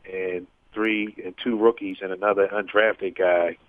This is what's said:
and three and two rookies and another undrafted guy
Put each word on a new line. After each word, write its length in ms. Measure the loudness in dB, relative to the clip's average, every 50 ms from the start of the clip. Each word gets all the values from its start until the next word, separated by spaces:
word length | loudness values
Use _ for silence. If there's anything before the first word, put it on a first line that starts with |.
| _ -10
and 360 | -8 -6 -4 -4 -6 -6 -10 _ _ _ _ _
three 420 | -6 -2 -2 0 0 -2 -4 -6 -10 -12 -14
and 100 | -14 -14 -8
two 160 | -4 -4 0 4
rookies 400 | 4 4 4 2 -8 -8 -8 -8
and 120 | -8 -8
another 360 | -6 -2 0 2 4 4 2 2
undrafted 680 | 0 -4 -6 2 2 4 4 4 2 0 -6 -6 -2 0
guy 400 | 2 4 4 4 2 0 -2 _ _